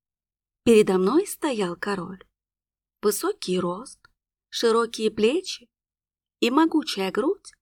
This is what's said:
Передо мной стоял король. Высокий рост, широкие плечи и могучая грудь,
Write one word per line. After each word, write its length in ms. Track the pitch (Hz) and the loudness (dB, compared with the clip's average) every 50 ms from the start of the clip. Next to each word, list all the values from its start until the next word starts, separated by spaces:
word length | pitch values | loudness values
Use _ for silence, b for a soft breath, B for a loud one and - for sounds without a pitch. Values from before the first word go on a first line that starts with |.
| _ _ _ _ _ _ _ _ _ _ _ _ _ | _ _ _ _ _ _ _ _ _ _ _ _ _
Передо 360 | 240 226 214 208 - 190 185 | 6 6 6 6 6 4 2
мной 260 | 185 196 254 330 415 | 2 2 2 2 0
стоял 500 | - - - - 311 254 214 196 175 170 | 0 -6 -6 -6 -4 -2 -2 -4 -4 -4
король. 480 | 175 - 208 202 190 170 185 190 190 - _ _ _ _ _ _ _ _ _ _ _ _ _ _ _ | -8 -6 -6 -6 -8 -8 -12 -14 -18 -20 _ _ _ _ _ _ _ _ _ _ _ _ _ _ _
Высокий 580 | - 208 208 - - 359 415 - - - 180 185 | -2 -2 -2 0 -4 -6 -6 -6 -6 -4 -4 -2
рост, 400 | 185 175 175 190 262 - - _ _ _ _ _ _ _ _ _ _ _ - | -2 -4 -6 -8 -12 -18 -20 _ _ _ _ _ _ _ _ _ _ _ -8
широкие 540 | - - 226 226 226 233 226 - - 220 220 | -2 0 2 2 2 0 -2 -4 -4 -4 -4
плечи 580 | 214 226 208 226 277 359 370 - - - 240 _ _ _ _ _ _ _ _ _ _ _ _ _ _ _ | -2 2 0 2 2 0 -4 -6 -12 -14 -16 _ _ _ _ _ _ _ _ _ _ _ _ _ _ _
и 120 | - 233 | -2 0
могучая 600 | 254 302 330 330 - 311 240 - - 196 190 190 | 2 2 2 2 2 -2 -4 -4 -6 -4 -6 -4
грудь, 420 | - 202 240 320 403 - _ - _ _ | -2 -2 -2 -2 -4 -4 _ -20 _ _